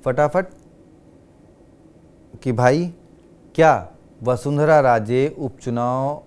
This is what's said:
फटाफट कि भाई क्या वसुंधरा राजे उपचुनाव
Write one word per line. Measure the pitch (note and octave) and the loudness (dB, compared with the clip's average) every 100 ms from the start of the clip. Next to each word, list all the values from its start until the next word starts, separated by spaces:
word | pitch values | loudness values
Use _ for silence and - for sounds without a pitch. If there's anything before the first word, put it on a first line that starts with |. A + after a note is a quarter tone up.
फटाफट | - B2+ D3+ F3+ F#3+ - - - - - _ - _ _ - _ _ _ - _ _ _ - - | -4 0 0 0 -4 -12 -20 -20 -20 -20 _ -20 _ _ -20 _ _ _ -20 _ _ _ -20 -10
कि | C3+ | -6
भाई | A#2 B2 D3 F3 E3+ - - _ - - | 2 2 2 -2 -10 -20 -20 _ -20 -14
क्या | - D#3+ B2 - - - - | 2 4 4 -2 -20 -20 -8
वसुंधरा | A#2 B2 C#3+ C#3+ D3+ D#3 | -4 -4 -2 -2 4 4
राजे | C3 A#2 G#2+ B2 C#3+ - | 4 2 0 -2 -2 -4
उपचुनाव | C#3 - - A#2+ A#2+ B2+ C#3 D3 | -12 -10 -8 -4 -4 -4 -6 -8